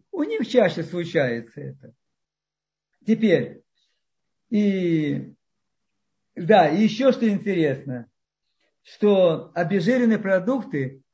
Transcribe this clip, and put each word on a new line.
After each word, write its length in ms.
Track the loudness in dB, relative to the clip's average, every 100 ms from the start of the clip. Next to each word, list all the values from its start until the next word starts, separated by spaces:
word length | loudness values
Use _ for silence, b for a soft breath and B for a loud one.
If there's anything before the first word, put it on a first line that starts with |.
| _
у 120 | -6
них 240 | -4 -4 0
чаще 360 | 2 2 0
случается 760 | -6 -6 -2 0 0 -2 -8 -14
это. 340 | -16 -16 -20 _ _ _ _ _ _ _ _ _ _ _ -2
Теперь, 540 | 2 4 4 0 -10 _ _ _ _ _ _ _ _ -2
и, 840 | 0 2 0 0 0 -2 -4 -8 -18 _ _ _ _ _ _ _ _ _ -10
да, 340 | 0 2 2
и 140 | 2
еще 280 | 0 0 0
что 160 | 0 -2
интересно, 800 | -2 -4 -2 -2 -4 -8 -12 -14 _ _ _ _ _ _ _
что 680 | -18 0 2 4 4 2 -6 -4
обезжиренные 640 | -2 0 2 2 2 2
продукты, 840 | 0 0 0 -4 -4 -6 -6 -10 _